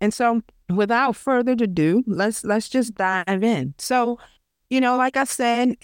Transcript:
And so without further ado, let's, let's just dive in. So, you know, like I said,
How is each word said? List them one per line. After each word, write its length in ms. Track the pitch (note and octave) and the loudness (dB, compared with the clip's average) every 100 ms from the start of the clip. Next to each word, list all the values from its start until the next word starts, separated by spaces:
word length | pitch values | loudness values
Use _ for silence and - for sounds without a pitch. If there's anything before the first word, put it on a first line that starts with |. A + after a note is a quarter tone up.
And 140 | G#3 | -4
so 260 | - A#3+ A#3 - _ _ | 0 0 0 -4 _ _
without 440 | F3+ G#3 A#3 C4+ | 0 2 2 0
further 380 | A3 - B3+ B3 | -2 0 0 2
ado, 500 | B3 A3 F3 D#3 G3 B3+ | 0 0 2 2 2 0
let's, 360 | F3+ G3+ A3 | 0 -2 -2
let's 280 | - G#3+ A3 | -2 -2 0
just 240 | C4 A#3+ | -2 -2
dive 500 | - F#3+ F#3+ F3 F#3+ | -2 -2 -2 -2 0
in. 300 | A3 G#3 C3+ - | 0 0 -2 -8
So, 420 | - B3+ A#3+ A#3+ - _ _ _ _ | -2 0 0 -4 -10 _ _ _ _
you 100 | C4 | 0
know, 160 | B3+ B3 | 2 2
like 220 | B3+ C4+ | 0 0
I 60 | |
said, 520 | C4+ - A#3+ A#3 B3 A#3 | -2 -2 0 2 0 -2